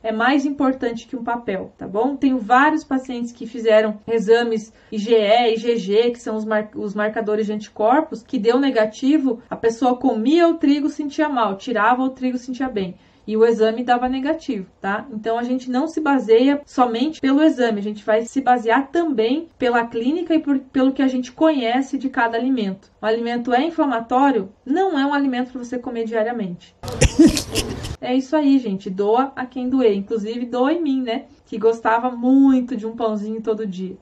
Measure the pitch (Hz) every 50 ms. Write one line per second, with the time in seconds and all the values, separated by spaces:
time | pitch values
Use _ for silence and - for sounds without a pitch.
0 | - 220 220 214 226 254 285 294 254 294 277 - 285 262 262 - 269 233 233 226
1 | - - - 247 233 240 240 240 - - 196 185 190 - _ _ - 190 185 208
2 | 226 277 285 269 - 269 254 254 208 202 247 254 277 302 311 311 - _ 269 262
3 | 247 - 254 240 240 233 - - 254 226 - 247 220 226 214 220 214 214 208 208
4 | _ - 226 226 190 202 226 233 240 233 226 220 220 - _ _ _ _ - 214
5 | 202 233 240 220 208 202 220 240 247 226 220 220 214 240 233 214 180 190 202 214
6 | 240 240 233 - - - 220 214 214 220 220 214 214 214 - 202 214 208 196 208
7 | 208 214 220 233 214 202 214 214 220 202 214 214 208 - _ - 214 220 254 302
8 | 311 - - - - _ - 254 196 226 240 262 277 269 247 226 214 214 - -
9 | - 262 302 311 269 262 226 226 - _ - - - 226 226 - 277 247 247 247
10 | - 262 233 220 220 262 311 339 339 339 330 330 - 277 285 294 277 302 - -
11 | 302 285 - - 311 302 277 247 226 202 196 196 - 269 226 208 202 226 247 247
12 | 262 262 262 - 254 254 247 254 - - 254 - 277 254 214 208 190 175 180 _
13 | _ _ _ _ _ - 214 220 226 233 220 202 220 220 220 240 247 247 247 240
14 | 247 254 262 269 262 285 320 311 - - 240 202 185 - _ _ - 196 202 220
15 | 214 - 220 214 220 226 226 233 240 247 254 262 247 254 247 247 302 320 - 320
16 | 311 277 277 262 214 208 220 233 254 277 285 285 - _ - - 247 240 220 233
17 | 254 311 311 - - 262 277 285 311 311 262 247 247 233 214 202 196 214 208 -
18 | - 233 214 220 233 233 - 277 262 247 247 247 214 226 226 262 277 - - 339
19 | 339 330 269 214 220 233 262 311 339 - _ _ 269 247 233 240 226 233 - 226
20 | 233 262 311 359 349 - 330 311 311 285 285 269 - - _ 262 254 269 269 -
21 | 269 262 247 254 247 - - - 311 320 311 269 240 226 240 262 269 - - 269
22 | 226 262 - 262 233 233 226 226 247 262 269 247 208 190 190 190 - _ _ _
23 | - 214 220 233 233 233 240 240 240 254 240 247 285 330 330 - 302 277 247 226
24 | 226 - 254 254 269 285 254 220 190 - - _ _ 247 277 359 381 381 339 277
25 | 269 277 285 285 277 269 247 240 254 254 - 254 240 240 262 247 - 277 240 233
26 | 226 214 220 220 214 233 240 226 202 180 175 - - - _ _ - - - -
27 | - - - - 320 - - - - - - - - - - - - - - -
28 | - 247 254 262 262 - - 311 294 277 269 269 240 220 190 190 - 202 185 185
29 | 202 208 220 247 269 269 - - 254 247 - 262 247 254 254 262 247 220 202 196
30 | 196 - 233 220 196 214 233 247 247 233 233 247 254 277 320 349 330 285 262 262
31 | 254 233 220 277 - - - _ _ _ - 214 202 226 226 233 - 226 226 233
32 | 233 254 247 240 233 254 269 269 277 269 262 254 247 247 262 208 208 226 220 233
33 | 240 220 214 208 202 214 220 226 220 226 220 208 220 202 180 180 190 185 190 -